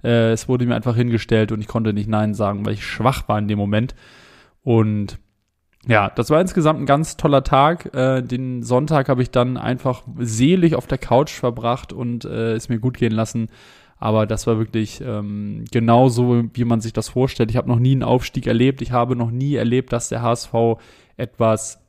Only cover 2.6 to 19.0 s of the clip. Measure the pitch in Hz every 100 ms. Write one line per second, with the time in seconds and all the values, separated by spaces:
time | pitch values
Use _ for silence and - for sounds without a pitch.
2.6 | 104 104 - - 117 139 - 107 104 104
3.6 | 101 107 127 - - - - - _ _
4.6 | - 113 110 107 101 - _ _ _ _
5.6 | _ _ - 110 98 - 120 151 180 -
6.6 | 156 160 139 139 160 - 160 139 131 135
7.6 | 143 170 - 135 131 131 123 123 127 127
8.6 | 117 123 151 156 131 131 123 127 123 123
9.6 | 113 127 131 123 - - 120 110 135 185
10.6 | 170 151 - 135 - 127 147 - 127 120
11.6 | 117 123 - - 123 117 107 113 113 110
12.6 | - 113 120 123 117 110 113 120 110 -
13.6 | - - _ _ 110 110 107 110 - 113
14.6 | 110 113 107 - - 107 104 104 104 107
15.6 | 110 120 117 117 131 120 123 120 117 -
16.6 | 117 113 110 - - 127 127 - 110 117
17.6 | - 120 127 135 120 123 120 - 123 117
18.6 | 127 135 120 123